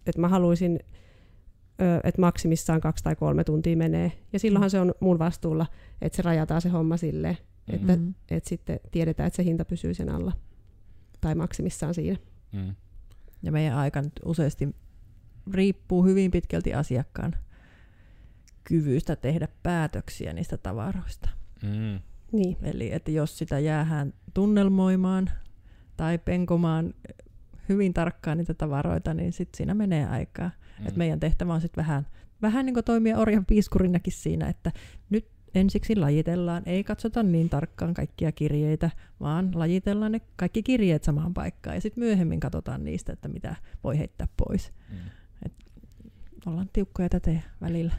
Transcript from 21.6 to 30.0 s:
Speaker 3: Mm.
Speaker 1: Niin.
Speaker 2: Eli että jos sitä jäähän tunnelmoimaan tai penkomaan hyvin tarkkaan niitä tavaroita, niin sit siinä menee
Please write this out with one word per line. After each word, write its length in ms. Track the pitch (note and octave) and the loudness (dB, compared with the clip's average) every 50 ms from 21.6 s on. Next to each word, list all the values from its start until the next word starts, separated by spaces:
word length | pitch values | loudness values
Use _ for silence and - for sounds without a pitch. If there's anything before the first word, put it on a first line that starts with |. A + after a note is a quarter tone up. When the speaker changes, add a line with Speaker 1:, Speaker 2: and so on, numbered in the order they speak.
Speaker 3:
Mm. 380 | - G#2 G#2 G#2+ A2 A2 G2+ F#2+ - - - - - - | -6 -4 -4 -2 -4 -4 -6 -6 -10 -12 -18 -20 -10 -2
Speaker 1:
Niin. 240 | A3+ G#3+ F#3 F3+ - - | 0 0 0 0 0 -2
Speaker 2:
Eli 300 | C#3+ D3 - B2+ - - | -4 -6 -6 -4 -6 -4
että 180 | - D#3+ - - | -6 -6 -4 -2
jos 280 | D#3 D#3 D3 D#3 - - | -2 0 -2 -2 -4 -6
sitä 200 | D#3+ - D3+ C#3 | -4 -2 -2 0
jäähän 540 | D3 D#3 D#3 D3+ D#3 D#3+ D#3+ D3 C#3+ C#3 - - - - - | 0 0 0 0 0 0 -2 -2 -4 -4 -6 -10 -18 -6 -2
tunnelmoimaan 960 | F#3 G3+ G#3 G#3+ G3+ G3 G3 G3 F#3+ F#3 F#3 F#3 F#3 F#3 F#3 F#3+ F#3 F#3+ F#3 - - - - - - - - - - - - - | 0 2 4 4 4 4 4 4 4 4 4 4 4 2 2 2 2 0 0 -2 -4 -6 -10 -16 -20 -20 -20 -20 -20 -20 -14 -8
tai 220 | - D#3+ D#3+ F3 E3+ | -4 -2 -2 -2 -2
penkomaan 760 | - F#3 F3+ F3+ F3+ F3 F3 E3+ F3 E3 D#3+ D#3+ E3 F3 - - - - - - - - - - - - - - - - | -2 -2 0 0 2 2 2 2 4 2 2 0 -2 -2 -6 -10 -16 -18 -20 -20 -20 -20 -20 -20 -20 -20 -20 -12 -2 0
hyvin 260 | G3 G3+ G3+ F#3 F3 | 2 2 2 2 2
tarkkaan 440 | E3 E3 F3 - - - D#3 D3+ E3+ | 2 0 0 -2 -4 -4 -2 -2 -2
niitä 160 | E3+ - D#3+ | -2 -2 -2
tavaroita, 600 | - D#3+ D3+ C#3+ C#3 D#3 E3+ E3+ E3 - D#3+ D#3+ | -4 -2 -2 -2 -2 0 0 -2 -2 -2 -2 -4
niin 180 | D#3 - F3 | -2 -2 -4
sit 160 | E3+ - F3 - - | -4 -4 -6 -8 -6
siinä 200 | - D3 C#3+ F#3+ | -6 -4 -2 0
menee 320 | G#3+ G#3+ F#3+ E3+ D3+ | 0 2 2 2 2